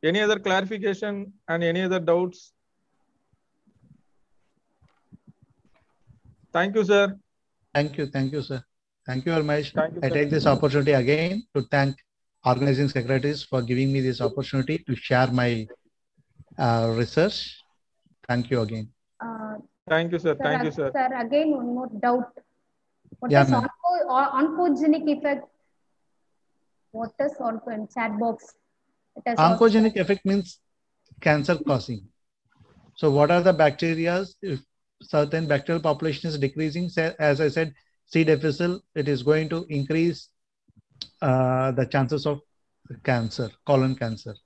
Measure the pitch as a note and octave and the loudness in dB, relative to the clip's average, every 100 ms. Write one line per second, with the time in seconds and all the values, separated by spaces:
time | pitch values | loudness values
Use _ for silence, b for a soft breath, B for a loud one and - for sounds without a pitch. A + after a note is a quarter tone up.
0 | D3+ F#3 G#3 G#3+ G3 F#3+ F#3 G#3+ G3+ G3 | 0 0 0 0 0 -2 -2 -6 -4 -4
1 | G#3 G3+ G3+ - - E3 E3+ E3+ F#3 F#3 | -6 -8 -12 -18 -6 -2 0 0 -2 -2
2 | E3 E3+ F3+ - - _ _ _ _ _ | 2 0 0 -6 -20 _ _ _ _ _
3 | _ _ _ _ _ _ _ _ _ - | _ _ _ _ _ _ _ _ _ -20
4 | _ _ _ _ _ _ _ _ _ _ | _ _ _ _ _ _ _ _ _ _
5 | _ - _ _ _ _ _ _ _ _ | _ -20 _ _ _ _ _ _ _ _
6 | _ - _ _ _ E3+ F#3 G#3+ F#3 G3+ | _ -20 _ _ _ -2 0 0 2 4
7 | G3+ G3 _ _ _ _ _ D3 D3 C#3 | 2 -2 _ _ _ _ _ -2 -2 -4
8 | C#3 C#3 C3+ D3 - C3 - _ _ _ | -6 -2 -4 -4 -8 -10 -12 _ _ _
9 | - B2+ C3 E3 D3+ D3 C#3+ - D#3 E3 | -8 -6 -2 0 0 -2 -2 -4 -4 -2
10 | C#3 D3+ D3 D#3 D3 C#3 D3+ C#3+ C#3 C#3 | -2 0 2 2 4 4 2 2 2 2
11 | B2 D3+ E3 G3 - C#3+ B2 C#3+ C#3 C3+ | 2 0 0 -4 -4 -6 -2 0 0 -2
12 | _ _ _ _ - B2 C#3 C3 C#3 C3+ | _ _ _ _ 0 2 2 2 0 -2
13 | A#2+ C3+ C#3+ D3 - C3 A#2+ B2 C3+ C3+ | 0 0 0 -6 -4 -4 -2 0 0 0
14 | C3 A#2 A#2+ - C3 C#3 C3 D#3+ - A#2+ | -2 -2 -4 -4 -4 -4 -2 -4 -4 -6
15 | - B2+ B2+ B2 B2 A#2 A2 - _ _ | 0 2 2 2 0 -2 -6 -14 _ _
16 | _ _ _ _ - - A#2+ A#2 A2+ A2+ | _ _ _ _ -20 -4 0 2 0 0
17 | A#2+ - F#3 - - - _ _ _ _ | -2 2 0 0 -10 -16 _ _ _ _
18 | _ _ - B2 B2 B2+ G#2+ A2 A2 _ | _ _ -4 -4 0 -2 -2 -6 -12 _
19 | _ _ A#3 A3+ G#3+ G#3+ - _ - D#3+ | _ _ -14 -12 -12 -12 -16 _ -2 -2
20 | E3+ E3+ D#3+ D3 G3 G3 D#3+ D3 C#3 C#4 | 0 -2 -2 -2 0 0 -2 -4 -4 -2
21 | B3+ B3+ A#3 C#4+ D#4 C#4 A#3+ A#3+ B3+ A3 | -2 -2 0 0 2 -2 -2 -6 -8 -4
22 | A#3+ B3 - - _ _ _ _ _ _ | 0 0 -2 -12 _ _ _ _ _ _
23 | _ - B3 C#3+ C3+ C3 - - F4 F4+ | _ -12 2 4 6 2 0 -4 -2 0
24 | C#4+ B3+ C#4 C4+ D4+ D#4+ F4+ C4+ D#4 D#4 | 0 0 0 0 -2 0 0 2 2 2
25 | D4 C#4+ D4 C#4 - _ _ _ _ _ | 0 -2 -2 -4 -8 _ _ _ _ _
26 | _ _ _ _ _ _ _ _ _ A3 | _ _ _ _ _ _ _ _ _ -10
27 | A3+ _ C#4+ D4 A#3+ A3+ - A3 G#3+ - | -10 _ -4 -2 -6 -6 -8 -10 -10 -6
28 | A3+ G#3 A#3 A3+ - _ _ _ _ _ | -4 -2 -4 -4 -10 _ _ _ _ _
29 | _ - - A3+ D#3+ F3 A#3 A3 A3 G#3+ | _ -10 0 6 6 8 6 8 4 2
30 | F3 G3 F#3+ G3+ F3+ - _ _ _ _ | 0 0 2 -2 -2 -14 _ _ _ _
31 | _ - - D3+ C#3 E3+ - C3+ - A2+ | _ -4 2 2 2 -2 0 -2 -2 -10
32 | F#2 _ _ _ _ _ _ _ _ - | -12 _ _ _ _ _ _ _ _ -2
33 | D#3 C#3 D3 F3 F3 D#3+ D#3 C#3+ E3 E3 | 2 4 4 6 4 4 4 2 -4 -2
34 | E3 F3+ F#3+ - G3 C3+ _ _ _ _ | -2 -2 -4 -10 -8 -8 _ _ _ _
35 | - D#3 D3 D#3+ D#3+ C#3+ - E3 D#3+ D3 | -4 0 0 -2 0 -2 0 -2 0 -2
36 | D#3+ C#3 E3+ D3+ C#3 D3 D#3 D3+ F3+ F3 | -2 -4 -6 -2 -4 -2 -4 -4 -6 -2
37 | D#3+ - D3+ C#3+ D#3 D3 E3 - _ _ | -2 0 0 2 2 0 -4 -6 _ _
38 | _ E3 D#3 D3+ D#3 C#3+ F3 F3+ _ - | _ 2 4 4 2 -2 -2 -4 _ -6
39 | C#3 C#3 B2 D#3 D#3 E3 F3 D3 C3+ D#3 | -2 -2 2 2 0 -6 -4 -6 -2 0
40 | E3+ D3 - _ _ _ _ _ _ _ | 0 -2 -12 _ _ _ _ _ _ _
41 | - _ D3+ B2+ B2+ B2+ C3 B2+ B2+ C#3+ | -20 _ 0 2 2 0 -2 -2 0 0
42 | C3 D3+ D3+ C#3+ _ _ _ _ _ - | 0 -2 -4 -6 _ _ _ _ _ -10
43 | - B2 A2+ - A#2 _ - C#3 C3 C3 | -2 -2 -2 -6 -10 _ 0 2 2 -2
44 | A#2 A2 - G#2 | -6 -8 -12 -18